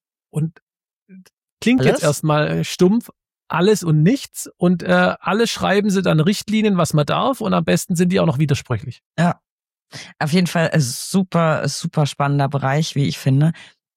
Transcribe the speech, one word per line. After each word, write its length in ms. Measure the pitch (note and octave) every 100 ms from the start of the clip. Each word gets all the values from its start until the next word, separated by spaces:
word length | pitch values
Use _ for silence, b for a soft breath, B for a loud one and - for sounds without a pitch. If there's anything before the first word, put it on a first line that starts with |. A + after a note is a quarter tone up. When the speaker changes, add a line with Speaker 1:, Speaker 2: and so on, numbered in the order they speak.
| _ _ _
Speaker 1:
Und 280 | D3+ D#3+ - _ _ _ _ _ F#3+ - _ _ _
klingt 240 | A#3 B3+ C3+
jetzt 120 | A#3+
Speaker 2:
Alles? 60 |
Speaker 1:
erstmal, 440 | D3+ - D#3 D3+ D#3
äh, 160 | E3
stumpf, 480 | D#3+ - F3+ A#3 - - _ _ -
alles 340 | D#3 G3 G#3
und 180 | E3+ D3+
nichts. 480 | D#3+ C4+ - - - -
Und, 240 | F3+ F3
äh, 320 | F3+ F3+ F3+ -
alle 260 | - G#3 A#3
schreiben 460 | - F3+ G3+ G#3
sie 100 | G3
dann 180 | F3+ D#3+
Richtlinien, 560 | D#3 G3+ - A3 G#3+ F3+
was 200 | D#3 D3+
man 100 | D3
darf. 340 | D3+ B3 C4
Und 140 | G#3
am 100 | F3+
besten 320 | E3 F3 - E3+
sind 160 | F3+
die 80 | F#3
auch 60 | E3+
noch 140 | C3
widersprüchlich. 640 | D3 C#3 - A2+ B2 - _ -
Speaker 2:
Ja, 200 | E3+ - _ _ _ _ _ B B -
auf 160 | D3+
jeden 140 | F3+ F3
Fall, 240 | F3 D#3+
äh, 80 | D#3+
super, 880 | A#2+ - - F#3+ F#3 E3+ D#3+ C#3+ C#3+
super 400 | - E3+ - C#3
spannender 420 | - C#3+ C#3+ C#3
Bereich, 460 | C3+ C3+ D3 D#3+ C#3
wie 100 | C#3
ich 140 | -
finde. 320 | C3+ C3+ D#3+ B B _ _